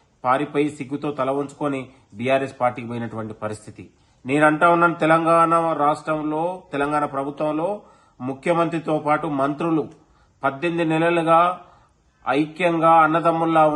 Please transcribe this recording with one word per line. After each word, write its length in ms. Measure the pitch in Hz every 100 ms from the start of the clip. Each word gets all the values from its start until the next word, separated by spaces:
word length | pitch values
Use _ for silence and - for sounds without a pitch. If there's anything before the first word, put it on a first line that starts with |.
| _ _
పారిపోయి 460 | 123 135 147 143 147 143
సిగ్గుతో 320 | 123 139 147 143
తల 100 | 131 139
వంచుకొని 440 | 139 - 147 135 123 - _ 104
బీఆర్ఎస్ 400 | 123 135 135 -
పార్టీకి 260 | 123 120 117
పోయినటువంటి 440 | 120 117 110 110 107
పరిస్థితి. 420 | 107 104 - 107 92 _ _ _ 123
నేను 160 | 147 151
అంటా 180 | 151 175 170
ఉన్నాను, 220 | 175 156
తెలంగాణ 500 | 156 165 165 170 165 165 165 156 147
రాష్ట్రంలో, 580 | 151 - 156 151 156 170 185 -
తెలంగాణ 320 | 143 143 151 143
ప్రభుత్వంలో 560 | 135 139 143 151 151 175 208 - _ _ - 127
ముఖ్యమంత్రితో 640 | 135 175 170 165 165 160 156 139
పాటు 220 | 151 160 139
మంత్రులు 440 | 139 143 170 160 107 - _ _ _ _
పద్దెనిమిది 440 | - 135 175 165 160
నెలలుగా 460 | 160 170 170 165 165 175 185 - _ _ _ _ _ 117
ఐక్యంగా 680 | 139 156 156 180 165 165 160 156
అన్నదమ్ముల్లా 580 | 165 165 165 165 165 156